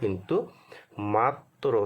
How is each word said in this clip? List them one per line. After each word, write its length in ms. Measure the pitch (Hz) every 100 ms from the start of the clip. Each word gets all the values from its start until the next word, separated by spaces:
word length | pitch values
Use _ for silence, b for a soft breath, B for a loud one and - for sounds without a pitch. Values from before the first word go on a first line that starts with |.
কিন্তু 320 | 110 92 - 170 - B B B B - 104 107
মাত্র 560 | 127 - - - 143 117